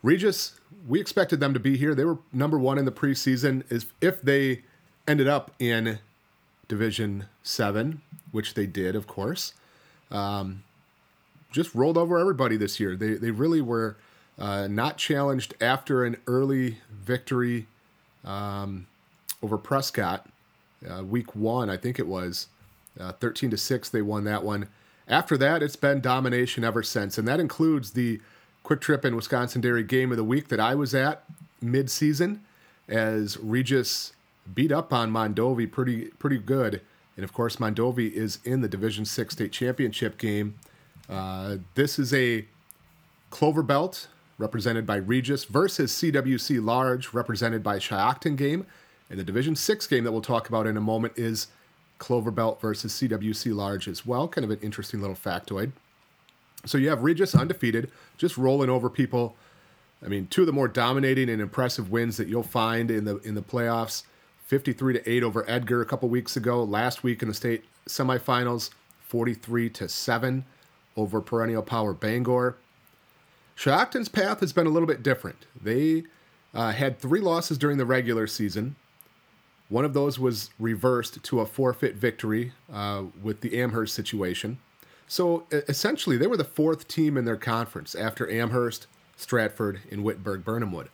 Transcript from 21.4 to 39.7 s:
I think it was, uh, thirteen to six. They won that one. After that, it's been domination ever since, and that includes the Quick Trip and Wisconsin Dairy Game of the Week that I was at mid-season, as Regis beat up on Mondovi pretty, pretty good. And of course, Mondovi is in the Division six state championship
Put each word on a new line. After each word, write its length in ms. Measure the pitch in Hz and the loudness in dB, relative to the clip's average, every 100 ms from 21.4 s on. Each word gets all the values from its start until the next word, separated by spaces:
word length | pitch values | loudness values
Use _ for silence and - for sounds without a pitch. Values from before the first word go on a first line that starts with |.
| 107 123 113 | 0 0 0
I 80 | 92 | -2
think 200 | 120 123 | -4 -4
it 80 | 87 | -4
was, 420 | 92 90 90 - _ - _ - - | -4 -4 -6 -10 _ -20 _ -20 -14
uh, 120 | 92 | -12
thirteen 380 | - 117 113 131 | -4 -4 -2 -2
to 60 | 107 | -2
six. 320 | - 127 - | -2 -2 -2
They 140 | 117 | -2
won 220 | 104 107 | 0 -2
that 200 | 104 104 | -2 -2
one. 240 | 92 104 101 _ _ _ - | -2 -4 -4 _ _ _ 2
After 280 | 135 175 143 | 2 4 4
that, 220 | 139 165 | 4 4
it's 140 | 143 | 0
been 260 | - 143 139 | 2 2 2
domination 640 | 131 127 127 123 123 - | 2 2 2 2 0 0
ever 220 | 117 117 | 0 0
since, 340 | 107 117 101 104 | -2 -2 -2 -2
and 80 | 110 | 0
that 140 | 151 | 2
includes 520 | 160 - 160 151 110 | 0 2 2 2 0
the 280 | 127 120 107 - - _ _ | -2 0 -2 -8 -20 _ _
Quick 180 | - 151 | -2 0
Trip 240 | - 143 | 2 2
and 120 | 135 117 | 2 0
Wisconsin 440 | - 127 120 127 | 0 0 0 2
Dairy 220 | 120 120 | 2 2
Game 300 | 107 127 127 | 4 2 2
of 40 | 117 | 0
the 60 | |
Week 240 | 110 135 - | 2 0 2
that 120 | 113 | 2
I 160 | 110 139 | 2 2
was 180 | 139 | 2
at 300 | 135 139 156 - - - _ | 2 2 0 -10 -20 -20 _
mid-season, 840 | 120 131 135 - 151 147 175 208 - _ _ _ - | 0 2 0 2 2 2 0 -2 -12 _ _ _ -2
as 500 | 110 110 110 104 - | 0 2 0 -2 -4
Regis 720 | 110 117 127 135 120 - - - _ _ - | 0 0 2 2 2 -4 -6 -14 _ _ -10
beat 160 | 95 147 | 0 2
up 220 | 143 - | 2 2
on 180 | 127 113 | 2 2
Mondovi 580 | 110 110 104 120 123 110 | 2 0 2 2 2 -2
pretty, 420 | - 127 117 - - | 0 -2 -2 -6 -6
pretty 180 | 147 135 | -2 -2
good. 420 | 101 135 117 95 - _ _ - | 0 0 0 -2 -10 _ _ -10
And 80 | |
of 80 | 98 | -10
course, 240 | - 117 - | -2 -4 0
Mondovi 560 | 113 107 120 123 113 | -2 2 0 2 -2
is 260 | 98 110 - | -2 -4 -6
in 160 | 120 131 | -2 -2
the 80 | 113 | 0
Division 360 | 98 110 104 | -2 -2 -2
six 300 | 107 - 113 | -4 -4 -6
state 160 | - 107 | -4 -6
championship 640 | - 123 | -2 -2